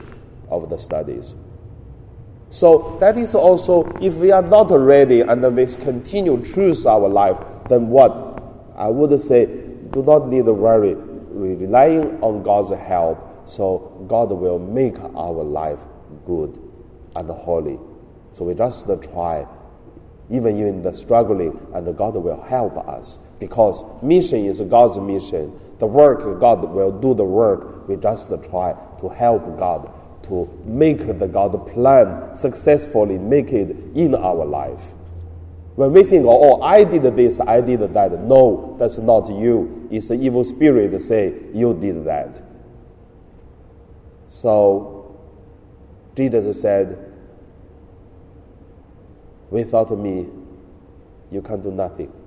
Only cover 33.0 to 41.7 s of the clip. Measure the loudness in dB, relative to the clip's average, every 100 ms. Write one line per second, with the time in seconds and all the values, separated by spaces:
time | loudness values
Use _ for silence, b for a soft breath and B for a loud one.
33 | 0 -2 -2 -2 0 -4 -4 -8 -10 -2
34 | 0 0 -2 -2 -4 -6 -8 -12 -18 -20
35 | -20 -18 -18 -18 -20 -20 -12 -2 4 6
36 | 6 6 6 8 8 6 6 4 6 4
37 | 2 4 2 2 0 2 2 -2 -2 0
38 | 0 -2 4 6 6 2 -6 -4 -4 -2
39 | 2 2 2 -4 0 0 -2 -10 -12 -10
40 | -6 -4 -2 -2 -4 0 4 4 2 -2
41 | -2 -2 -2 -6 -10 -2 -2